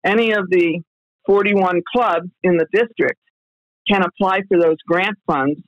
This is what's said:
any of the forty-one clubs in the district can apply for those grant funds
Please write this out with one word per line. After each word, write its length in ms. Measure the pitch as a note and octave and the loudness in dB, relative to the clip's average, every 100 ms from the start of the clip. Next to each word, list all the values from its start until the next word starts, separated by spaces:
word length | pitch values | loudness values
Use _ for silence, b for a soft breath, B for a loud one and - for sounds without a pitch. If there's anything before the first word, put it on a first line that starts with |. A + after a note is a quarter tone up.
any 280 | F3+ G#3+ A3+ | -2 0 0
of 180 | G#3+ F#3 | -2 0
the 320 | F#3 E3+ E3 - _ _ _ - | 0 0 -2 -10 _ _ _ 0
forty-one 560 | G3+ G3+ G3+ F#3 F3 - B3 | 2 2 2 0 -2 -2 0
clubs 340 | A3+ E3+ F3 - | 0 -2 -4 -6
in 160 | F3+ E3+ | 0 0
the 80 | D#3+ | 0
district 460 | G3+ A#3 - C3 - _ _ _ _ _ _ - | 0 -2 -2 -4 -4 _ _ _ _ _ _ -2
can 140 | G3+ | 0
apply 380 | F3+ - F#3+ F#3+ G3 | 0 0 -2 0 0
for 120 | F3 | 2
those 180 | E3+ D#3+ - | 2 0 -2
grant 300 | E3+ F#3+ G#3 - | -2 -2 -6 -4
funds 320 | D3 C3+ D3 | -2 -2 -4